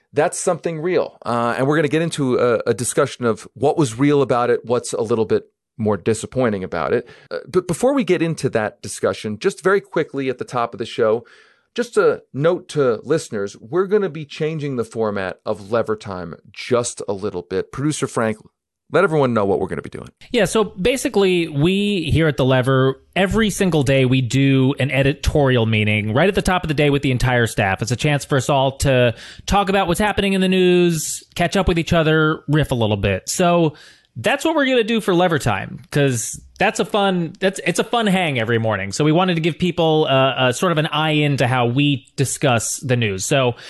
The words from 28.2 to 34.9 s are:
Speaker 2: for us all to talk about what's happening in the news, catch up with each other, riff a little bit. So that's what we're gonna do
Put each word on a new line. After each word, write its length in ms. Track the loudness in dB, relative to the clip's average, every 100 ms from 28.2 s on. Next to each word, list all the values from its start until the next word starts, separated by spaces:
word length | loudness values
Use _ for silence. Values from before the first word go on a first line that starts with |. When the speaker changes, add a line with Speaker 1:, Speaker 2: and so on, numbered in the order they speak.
| 0
Speaker 2:
for 100 | -2
us 140 | 2
all 260 | 2 2 0
to 360 | 2 4 2 0 -12 -16 -2
talk 240 | 0 2
about 180 | 0 0
what's 140 | 0
happening 320 | 0 0 0
in 80 | 0
the 80 | 2
news, 760 | 4 4 4 4 0 -4 -10 -12 -4
catch 200 | 0 2
up 140 | 2
with 100 | 0
each 140 | 2
other, 500 | 2 4 4 2 0 0
riff 220 | 0 0
a 40 | 0
little 220 | 0 0
bit. 320 | 0 -2 -4
So 460 | 0 2 4 2 -2 -16 -20 _ -6
that's 280 | -2 0
what 100 | 0
we're 120 | 0 2
gonna 180 | 2
do 160 | 2